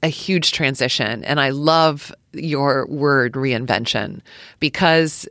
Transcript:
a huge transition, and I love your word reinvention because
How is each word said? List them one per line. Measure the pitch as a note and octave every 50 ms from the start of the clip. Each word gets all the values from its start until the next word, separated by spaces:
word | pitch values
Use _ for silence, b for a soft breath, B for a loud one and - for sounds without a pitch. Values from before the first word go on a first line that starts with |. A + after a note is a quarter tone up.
a | - D#3+
huge | - - - - F#3+ F3 D#3+ - -
transition, | - D#3+ C3+ C3+ - B2+ B2+ - - B2+ G#2+ A2+ A2+ -
and | - D3 D3+
I | C#3 C3+
love | C3+ C#3+ D3 D#3+ D#3+ E3 D#3+ D#3+ D3 C#3+ - - - - _ _ -
your | D#3 D3+ E3 D3 C#3 C#3 C#3 C3 C3+ -
word | - D3 C#3+ C#3+ C#3+ C#3+ C3+ B2 A#2+ A2
reinvention | C3+ C3+ C3+ B2 A2+ B2+ B2 G#2+ G#2 A#2 - - G#2+ G#2 - - - - B B B B B B B
because | D#3 D3 - - G3 E3 D#3+ E3 D#3+ D#3 - - - -